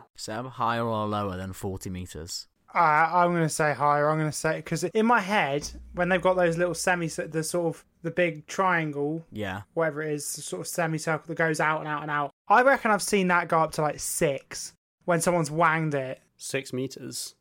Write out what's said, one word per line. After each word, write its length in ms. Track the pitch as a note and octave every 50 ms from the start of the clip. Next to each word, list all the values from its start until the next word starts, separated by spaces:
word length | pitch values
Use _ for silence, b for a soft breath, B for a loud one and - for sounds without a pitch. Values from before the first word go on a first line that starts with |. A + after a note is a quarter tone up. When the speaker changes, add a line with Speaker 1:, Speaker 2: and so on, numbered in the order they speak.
| - _ _
Speaker 1:
Seb, 320 | - - - A2 A2+ B2+
higher 380 | C3 B2 B2 A#2+ A2+ A#2 A#2 A#2
or 200 | A#2 A2+ G#2+ G#2+
lower 320 | G#2 G#2 G#2 G#2 G2 F#2
than 160 | F#2 F#2+ F#2+ F#2
forty 360 | - - G2 F#2+ F#2 - G2+
meters? 580 | F#2 F2+ F2+ - - D2+ D#2+ E2+ - - - - _ _ _ _ -
Speaker 2:
Uh, 40 | F3+
I'm 520 | E3+ D#3 D3+ D3+ E3 D#3+ E3+ F3+ F3 F3 F3
gonna 140 | E3+ D#3+ D3+
say 240 | - - D#3 D3 C#3
higher. 360 | B2 C#3+ D3 D3 D3 D3 D3+
I'm 80 | D#3
gonna 140 | D#3 D#3 D3+ C#3
say, 280 | - - D#3+ D#3+ D#3+
'cause 220 | D#3 - E3+ D#3+ F3
in 220 | E3+ - A3 A3
my 160 | A#3 B3 A3+
head, 480 | F#3 F#3 G#3+ G#3 E3 C#3 C#3 D3 - - - - - - -
when 160 | E3+ F3 F3
they've 120 | F#3+ F3+
got 140 | - F#3 F#3
those 220 | F3+ F3+ E3+ E3
little 160 | E3 F3+ F3+ D#3+
semi, 340 | - - F#3+ F3+ F3 E3+
the 360 | D#3+ - - F3 D#3+ D#3 D#3+ D#3
sort 320 | - - F3 E3+ E3 D3+
of, 100 | - - _ _ _ -
the 80 | E3
big 340 | E3 - F3+ E3+ D3+ D3+ -
triangle, 800 | - - - G3 F#3 F3 E3 D#3+ D3+ C#3 C#3+ C#3+ D3 D#3+ E3 D#3+ _
Speaker 1:
Yeah. 300 | - G#2 G#2 F#2+ F#2 G2+ G2+ - _
Speaker 2:
whatever 280 | E3 E3 D#3+ C#3+ D3
it 120 | D#3 D#3 D3+
is, 200 | D3 C#3+ - -
the 60 | D3
sort 200 | - - F3+ F3+
of 60 | D#3+
semicircle 600 | - - - E3+ E3 D#3+ D3+ - E3 D#3 D3+ -
that 80 | - D#3+
goes 240 | D#3+ E3 D#3+ D#3 D#3
out 180 | D#3+ D3+ D#3 D#3
and 80 | D#3
out 140 | D3+ D3+ D3
and 100 | D3+ D3+
out, 200 | D3 D3 D3 C#3 - _ _ -
I 120 | G3+ A#3+ B3+
reckon 280 | C4+ C4+ A#3 - A#3
I've 100 | G#3 F#3+
seen 280 | - - G#3+ G3+ F#3 F3+
that 180 | F3+ F3 E3+
go 120 | D#3+ F3 D#3+
up 120 | D#3+ D#3 -
to, 80 | -
like, 180 | D3+ D3 C#3+ D3
six 720 | - - - - F3 D3 C3+ - - _ - - - - - _ _ _ _ _ _
when 160 | F3+ E3+ E3
someone's 280 | - F#3 F3 F3 D#3+ C#3
wanged 420 | D3+ D#3+ E3+ D#3+ D#3+ D#3+ D#3+ D#3 C#3+
it. 260 | C#3 C3 C3 - - _ _ _
Speaker 3:
Six 360 | _ - - - C3+ C3+ - -
meters? 600 | B2+ C3 C3 - C#3+ C3 B2+ B2 - - - - _